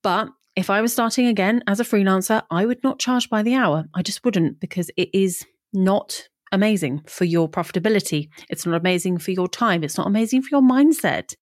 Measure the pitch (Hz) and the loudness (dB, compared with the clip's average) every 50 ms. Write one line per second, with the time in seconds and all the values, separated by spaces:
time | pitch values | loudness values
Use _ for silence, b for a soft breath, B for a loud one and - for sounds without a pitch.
0 | - 202 175 202 220 - _ _ _ _ _ 190 180 - 196 208 220 233 - - | 0 0 0 0 -2 -6 _ _ _ _ _ -4 -2 0 0 0 0 0 0 0
1 | 233 226 - - 247 240 226 196 185 196 226 240 - - 196 202 233 - - 208 | -2 0 2 2 2 2 2 2 2 2 0 0 0 -2 -2 -2 0 0 2 2
2 | 196 190 190 185 190 - 220 220 - _ 165 170 202 233 247 - - 269 - - | 4 4 2 2 2 0 -2 -2 -2 _ -2 0 0 0 -2 0 -2 -2 -2 -2
3 | - 247 254 247 240 - 226 214 214 233 254 269 240 175 147 160 156 - - 180 | -2 -2 0 -2 -2 -2 -2 0 0 2 2 2 2 2 0 0 -2 -4 -6 -6
4 | 175 - - - - 247 202 185 165 147 - _ - - - 180 170 - - - | -4 -4 -8 -2 -2 0 2 2 0 0 -2 _ -12 -8 -6 -6 -6 -6 -4 -4
5 | 175 - - 196 190 185 175 - - _ _ _ _ _ - 190 185 190 196 202 | -4 -2 0 0 0 0 -2 -6 -14 _ _ _ _ _ -2 0 2 2 2 0
6 | - - - - - _ _ _ _ - 202 190 208 214 214 185 165 135 135 151 | -2 -6 -14 -14 -14 _ _ _ _ -4 0 0 2 2 0 0 -2 -4 -4 -6
7 | - - - - 180 170 165 170 165 156 - 185 165 - - 185 165 202 220 196 | -10 -14 -4 -2 -2 0 2 0 0 0 -2 -6 -6 -4 -4 -2 0 2 0 0
8 | - - 160 151 151 156 B B B B - - - 175 165 170 170 185 185 175 | 0 -2 -4 -4 -4 -6 B B B B -12 -6 -4 -2 -2 0 0 0 0 0
9 | 180 185 180 170 - - 185 185 180 185 - - 240 226 180 170 156 139 - - | 0 -2 -4 -2 -4 -4 -2 -2 -2 -4 -2 -2 0 0 0 0 -2 -4 -4 -4
10 | - 202 202 220 226 220 262 262 262 - 294 277 262 254 254 262 285 320 311 - | -2 0 0 0 0 2 0 -2 0 2 2 4 4 4 6 6 4 4 4 2
11 | - 175 - - - - - _ | 0 -2 -2 -2 -6 -10 -18 _